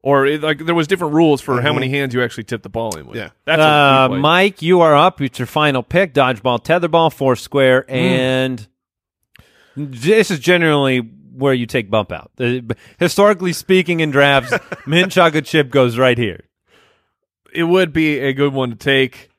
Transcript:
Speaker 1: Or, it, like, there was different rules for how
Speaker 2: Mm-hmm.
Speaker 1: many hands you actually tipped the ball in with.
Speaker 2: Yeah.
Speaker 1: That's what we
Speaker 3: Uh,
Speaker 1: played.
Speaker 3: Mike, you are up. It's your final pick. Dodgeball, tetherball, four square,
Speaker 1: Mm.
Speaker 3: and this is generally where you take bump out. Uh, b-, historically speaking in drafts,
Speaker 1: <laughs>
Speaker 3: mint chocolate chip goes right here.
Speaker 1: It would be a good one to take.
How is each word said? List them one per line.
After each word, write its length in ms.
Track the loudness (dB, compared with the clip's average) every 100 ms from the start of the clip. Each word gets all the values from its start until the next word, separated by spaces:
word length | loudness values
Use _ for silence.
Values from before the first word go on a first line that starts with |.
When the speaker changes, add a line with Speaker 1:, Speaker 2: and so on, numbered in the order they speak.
Speaker 1:
Or, 220 | 2 2 2
it, 160 | 0
like, 160 | -4 -4 -2
there 80 |
was 140 | -2 0
different 260 | -2 0
rules 260 | 2 2 2
for 220 | 0 -2
how 60 | 0
Speaker 2:
Mm-hmm. 60 | -2
Speaker 1:
many 100 | -2
hands 220 | -4 -4
you 100 | -4
actually 180 | -4 -6
tipped 220 | -10 -10
the 40 | -8
ball 280 | -8 -8 -10
in 100 | -12
with. 100 | -14
Speaker 2:
Yeah. 140 | -14 _
Speaker 1:
That's 160 | -4 2
what 40 | 2
we 40 |
Speaker 3:
Uh, 380 | 4 4 4 2
Speaker 1:
played. 120 | 0
Speaker 3:
Mike, 400 | 0 2 0 -2
you 180 | 0 4
are 160 | 4 4
up. 240 | 2 0
It's 180 | -8 -6
your 80 | -6
final 380 | -2 0 -2
pick. 280 | -2 -2 0
Dodgeball, 520 | 0 0 0 -2 -4
tetherball, 480 | 0 -2 0 0 0
four 240 | 0 -2 -2
square, 500 | -2 0 2 2 -2
Speaker 1:
Mm. 60 |
Speaker 3:
and 760 | -4 0 0 0 -2 -4 -6 -14 _ _ _ _ _ _ _ _ _ _ -14
this 540 | -12 -6 0 2 2
is 80 | -2
generally 580 | 0 2 2 2 2 0
where 560 | -4 -14 -20 -4 0
you 120 | 0 -2
take 220 | -4 -2
bump 220 | -4 -4
out. 220 | -10 -14 _
Uh, 200 | -4 -4
b-, 140 | -6 -12 -12 _
historically 540 | -2 2 2 2 -4
speaking 480 | -8 0 0 0 -2
in 100 | 0
drafts, 420 | 2 4 2 0 -8 -8
Speaker 1:
<laughs> 160 | -16 -2
Speaker 3:
mint 260 | 0 0
chocolate 320 | 2 2 0 -2
chip 240 | -2 0
goes 260 | 2 0 2
right 220 | 0 0
here. 260 | -4 -6 -20 _ _ _ _ _ _ _ _ _ _
Speaker 1:
It 80 | -6
would 280 | 0 2 0
be 260 | 0 -2 0
a 140 | -4
good 200 | -2 -2
one 180 | -2 -6
to 60 | -6
take. 540 | 0 0 0 -4 -20